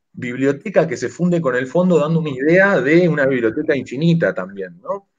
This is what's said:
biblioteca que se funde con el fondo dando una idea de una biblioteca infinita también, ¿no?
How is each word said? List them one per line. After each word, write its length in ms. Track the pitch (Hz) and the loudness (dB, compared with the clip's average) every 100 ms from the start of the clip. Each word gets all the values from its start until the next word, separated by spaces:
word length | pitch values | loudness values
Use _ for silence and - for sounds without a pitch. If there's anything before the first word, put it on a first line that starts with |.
| _ | _
biblioteca 760 | - 120 123 139 139 220 185 156 | -10 -8 -2 0 -2 0 0 0
que 100 | 120 | -2
se 100 | 117 | -6
funde 320 | - 180 170 | -2 0 0
con 160 | 135 123 | 0 -2
el 120 | 131 | -2
fondo 320 | 170 180 160 | 0 2 2
dando 200 | 147 165 | 2 0
una 120 | 156 | -2
idea 500 | 127 147 180 196 175 | -2 2 4 4 2
de 260 | 127 170 175 | 2 4 4
una 200 | 147 135 | 2 0
biblioteca 480 | 131 113 147 151 139 | 0 -2 -2 -2 -2
infinita 580 | 113 123 170 165 98 | -4 -2 0 2 0
también, 480 | 92 92 98 92 87 | -2 -10 -10 -14 -14
¿no? 260 | 143 196 _ | -10 -10 _